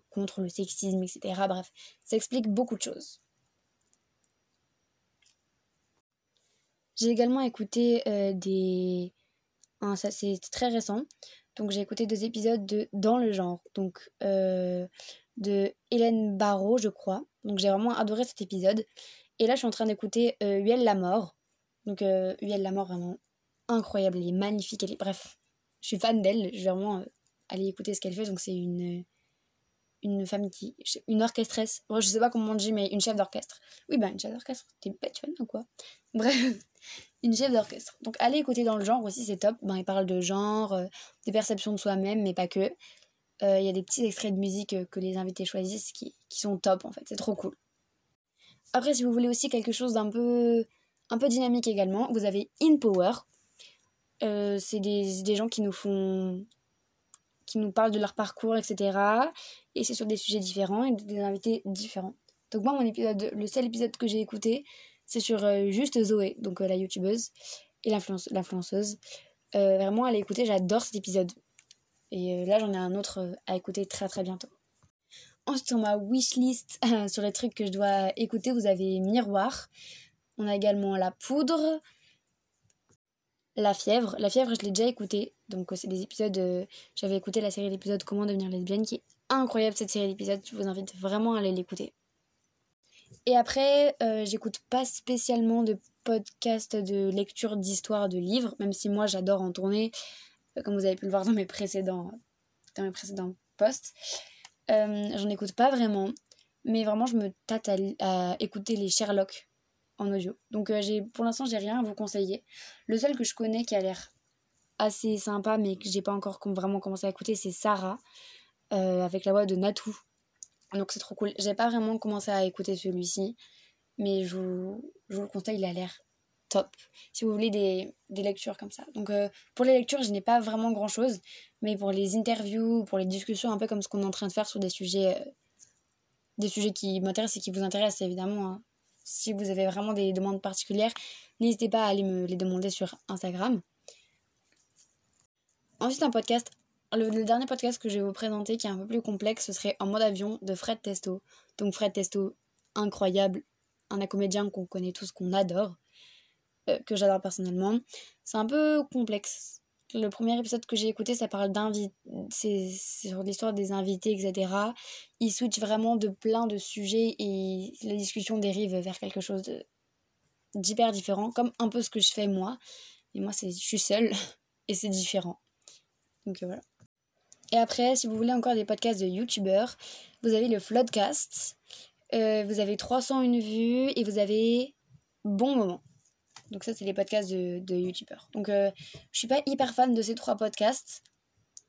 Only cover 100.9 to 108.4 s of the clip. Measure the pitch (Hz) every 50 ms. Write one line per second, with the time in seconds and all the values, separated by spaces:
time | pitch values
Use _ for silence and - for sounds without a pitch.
100.9 | 190 185 196 196 190 196 185 220 226 202 185 185 - - 208 190 - 190 190 185
101.9 | 185 180 175 185 220 240 - _ _ _ _ _ _ _ _ _ - - 196 190
102.9 | 185 - - 196 196 196 185 180 185 - _ _ _ - 208 233 269 - - -
103.9 | - - - - - - - - - - - - _ _ _ - 220 214 214 208
104.9 | 208 208 208 202 - 202 196 208 202 196 208 190 - - 240 269 269 247 233 214
105.9 | 208 196 190 202 269 - _ _ - _ _ _ _ _ - - 220 226 220 214
106.9 | 214 220 240 254 233 220 202 190 185 _ _ - 220 220 - 208 196 190 196 196
107.9 | - - 190 190 185 180 180 180 - -